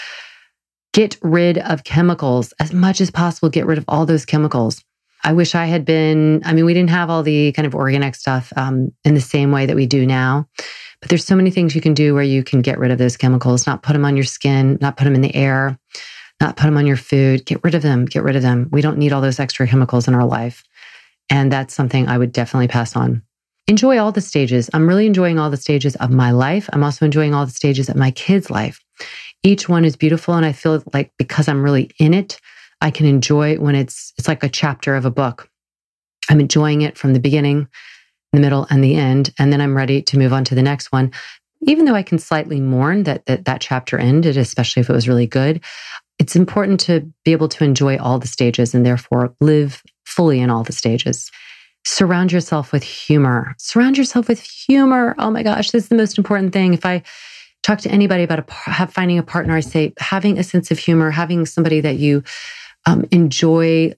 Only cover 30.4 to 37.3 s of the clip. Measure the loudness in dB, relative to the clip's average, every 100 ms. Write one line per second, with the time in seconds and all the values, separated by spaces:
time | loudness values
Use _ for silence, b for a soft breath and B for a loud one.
30.4 | 0 -2 -2 -2 -2 -4 -4 -4 -2 0
31.4 | 0 0 2 0 0 2 4 4 0 -10
32.4 | B B B B -4 0 2 2 2 2
33.4 | 2 0 0 0 -2 -8 -16 -8 -4 -2
34.4 | -4 -2 -4 -4 -4 -2 -2 -2 -4 -4
35.4 | -14 _ _ _ _ _ _ _ 2 2
36.4 | 4 2 0 0 -2 -2 0 2 2